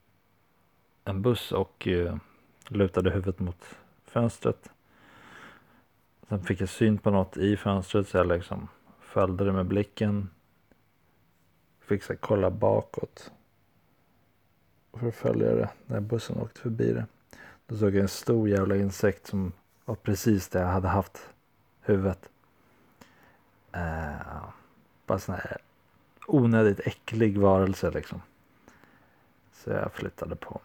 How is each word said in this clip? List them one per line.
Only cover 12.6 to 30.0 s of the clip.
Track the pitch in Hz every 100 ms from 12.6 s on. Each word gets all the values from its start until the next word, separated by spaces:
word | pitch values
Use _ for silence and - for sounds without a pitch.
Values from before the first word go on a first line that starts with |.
| 104 107 - - - - - - _ _ _ _ _ _ _ _ _ _ _ _ _ _ _
för | 117 120
att |
följa | - 113 110 113
det | 113 104 - -
när | 110
bussen | 107 113 - -
åkte | 113 -
förbi | 120 113 117
det. | 60 113 _ _ - - - -
Då | 110
såg | 104
jag | 98
en | 98
stor | - - 117 107
jävla | 98 98 98
insekt | 98 92 101 - -
som | 101 90 - _ _
var | -
precis | 110 - 98 117 101 -
där | 92
jag | 90
hade | 92 92
haft | 95 - - - - _ _ _ _
huvudet. | - 98 95 90 - _ _ _ _ _ _ _ - _ _ _ _ _ _
Eh, | 92 85 80 78 73 - - - - _ _ _ _ -
bara | 98
sån | -
här | 87 - - _ _ _ _ _ _ -
onödigt | 147 117 113 107 98
äcklig | - - - 110 113 101
varelse, | 98 95 95 98 87
liksom. | - - 90 - _ _ _ _ - - _ _ _ _ _ _
Så | - -
jag | 101 -
flyttade | -